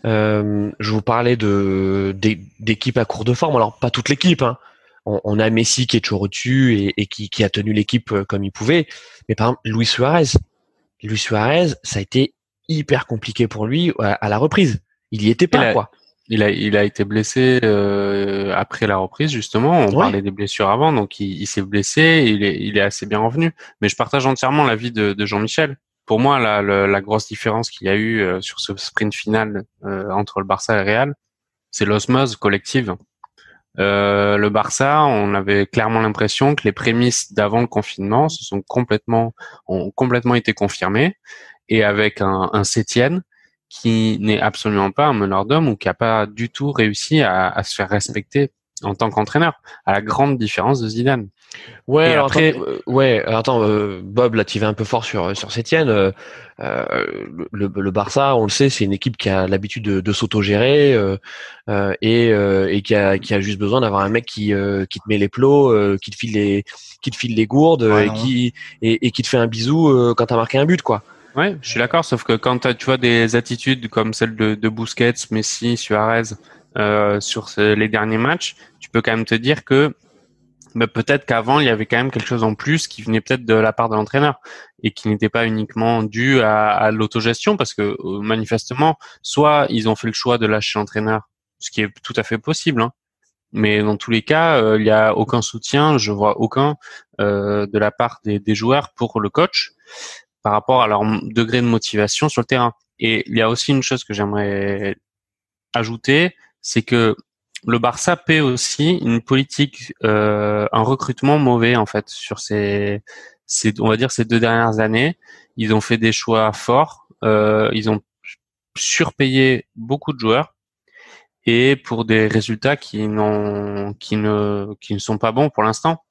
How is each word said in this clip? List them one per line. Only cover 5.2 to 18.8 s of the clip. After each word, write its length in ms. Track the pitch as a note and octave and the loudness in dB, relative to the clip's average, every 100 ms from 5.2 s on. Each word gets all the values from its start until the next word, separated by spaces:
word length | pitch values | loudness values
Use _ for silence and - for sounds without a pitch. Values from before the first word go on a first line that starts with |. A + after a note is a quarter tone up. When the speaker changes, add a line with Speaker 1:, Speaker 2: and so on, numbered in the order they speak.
Speaker 1:
on 160 | G#2 G#2 | -2 0
a 120 | A2 | 2
Messi 360 | A2+ A2+ - B2 | 2 2 0 0
qui 120 | A2+ | 0
est 20 | |
toujours 220 | - G2+ | 0 -4
au-dessus 560 | G2 - B2 C3 B2+ G#2+ | -4 -4 -2 2 2 2
et, 160 | G2 - | 0 -2
et 100 | G2+ | -6
qui, 220 | - G#2 | -8 -10
qui 160 | - | -2
a 60 | G#2 | 0
tenu 220 | - G#2 | 0 -2
l'équipe, 380 | G#2 G#2 A#2+ - | 0 0 -2 -2
euh, 140 | G#2 | -4
comme 180 | G2 G2 | -2 -4
il 80 | G2 | -6
pouvait. 380 | - A2 E3+ D#3 - - - - | -4 0 0 0 -12 -20 -20 -6
Mais 80 | G#2+ | 0
par 120 | A2+ | 0
exemple, 120 | B2 A2+ | 0 -4
Luis 200 | A2 A2+ | -2 0
Suarez. 520 | - C3 E3+ C#3 - - _ _ _ _ _ | 0 2 2 2 0 -2 _ _ _ _ _
Luis 160 | G#2+ G#2+ | -6 -6
Suarez, 560 | - G#2+ A2+ D#3 E3+ - | -2 0 2 2 0 -4
ça 140 | - G2+ | -8 -8
a 40 | |
été 320 | G2+ C3 C#3 _ _ _ - | -2 0 0 _ _ _ -6
hyper 380 | D#3+ - B2+ - | -6 0 -2 -2
compliqué 400 | A2+ - - A2+ | -8 -8 -2 -2
pour 200 | A2 G#2+ | -2 -4
lui 260 | D3 E3+ - | 0 0 0
à, 140 | G#2 | -2
à 140 | G2 G#2 | -2 -2
la 100 | G#2 | 0
reprise. 420 | D3+ G3+ E3 G#2 _ _ _ | 2 2 2 0 _ _ _
Il 100 | A2 | -2
y 80 | G#2 | 0
était 160 | A#2 F3 | 2 2
pas, 120 | - | 2
Speaker 2:
Il 60 | |
a, 80 | A#2+ | 2
Speaker 1:
quoi. 160 | A2 G#2 _ _ _ _ | 0 -2 _ _ _ _
Speaker 2:
il 140 | A2+ | 0
a, 80 | G#2 | 2
il 260 | - G#2 G#2 | 0 0 2
a 60 | |
été 220 | G2+ - | 2 0
blessé, 560 | G2+ G#2+ G#2+ C3 B2+ B2+ | -2 -2 -2 2 4 4
euh, 880 | A2+ G#2 G2+ G2+ G2+ G2+ G2 G2 G2 F#2+ | 4 2 2 0 0 -2 -2 -2 -2 -2
après 300 | G2+ - | -4 -2